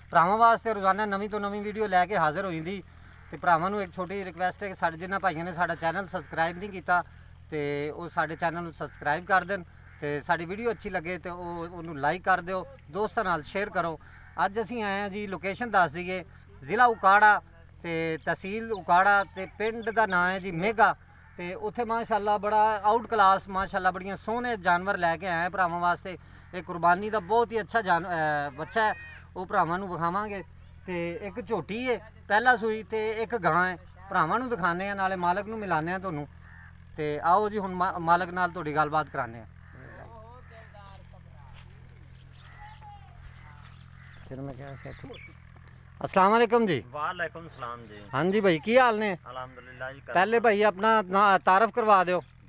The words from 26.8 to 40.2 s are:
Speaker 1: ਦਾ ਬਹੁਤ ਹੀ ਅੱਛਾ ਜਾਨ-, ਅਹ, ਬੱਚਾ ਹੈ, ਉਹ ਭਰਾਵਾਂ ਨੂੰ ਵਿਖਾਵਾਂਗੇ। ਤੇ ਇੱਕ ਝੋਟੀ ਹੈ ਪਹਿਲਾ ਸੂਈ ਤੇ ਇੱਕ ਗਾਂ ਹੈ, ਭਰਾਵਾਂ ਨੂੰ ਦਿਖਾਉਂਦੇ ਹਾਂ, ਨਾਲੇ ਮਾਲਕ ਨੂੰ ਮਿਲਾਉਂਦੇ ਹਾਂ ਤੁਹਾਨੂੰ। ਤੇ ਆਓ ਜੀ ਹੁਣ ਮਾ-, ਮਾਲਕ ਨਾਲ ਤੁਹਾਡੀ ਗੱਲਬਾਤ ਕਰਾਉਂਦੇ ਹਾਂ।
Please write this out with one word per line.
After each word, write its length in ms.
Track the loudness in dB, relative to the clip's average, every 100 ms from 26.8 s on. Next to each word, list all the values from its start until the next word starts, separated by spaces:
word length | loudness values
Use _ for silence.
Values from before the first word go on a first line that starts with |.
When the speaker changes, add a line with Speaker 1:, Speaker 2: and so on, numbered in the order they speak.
| 4 4 2
Speaker 1:
ਦਾ 100 | -4
ਬਹੁਤ 320 | 2 2 2
ਹੀ 100 | -2
ਅੱਛਾ 200 | -2 -2
ਜਾਨ-, 240 | 2 0 0
ਅਹ, 460 | -2 0 0 -4
ਬੱਚਾ 320 | -8 -4 0
ਹੈ, 100 | 0 -2 -10 -18 -14 -12
ਉਹ 100 | -2
ਭਰਾਵਾਂ 340 | 0 0 -2
ਨੂੰ 100 | -4
ਵਿਖਾਵਾਂਗੇ। 540 | -4 -2 -2 -4 -8 -12 -18 -20 -16 -8
ਤੇ 320 | -6 -6 -6
ਇੱਕ 260 | -10 -10 -6
ਝੋਟੀ 420 | -4 -4 -4 -2
ਹੈ 240 | -4 -6 -14 0
ਪਹਿਲਾ 300 | 2 4 4
ਸੂਈ 260 | 0 -4
ਤੇ 280 | -4 -4 -4
ਇੱਕ 240 | -4 -4 0
ਗਾਂ 320 | 2 2 2
ਹੈ, 100 | -2 -12 -20 -2
ਭਰਾਵਾਂ 300 | 0 2 0
ਨੂੰ 100 | -2
ਦਿਖਾਉਂਦੇ 380 | -2 0 0 -2
ਹਾਂ, 80 | -2
ਨਾਲੇ 200 | -2 0
ਮਾਲਕ 300 | 0 0 -4
ਨੂੰ 140 | -6
ਮਿਲਾਉਂਦੇ 320 | -2 -2 -2
ਹਾਂ 80 | -4
ਤੁਹਾਨੂੰ। 280 | -4 -6 -8 -14 -20 -20 -20 -20 -14 -6
ਤੇ 220 | -4 0
ਆਓ 300 | 4 4 2
ਜੀ 80 | -2
ਹੁਣ 160 | -4
ਮਾ-, 260 | -2 -2 0
ਮਾਲਕ 300 | 2 2 2
ਨਾਲ 220 | -2 -2
ਤੁਹਾਡੀ 240 | -2 -4 0
ਗੱਲਬਾਤ 340 | 0 0 -2
ਕਰਾਉਂਦੇ 300 | -6 -8 -10
ਹਾਂ। 60 | -18 -20 -20 -20 -18 -18 -18 -18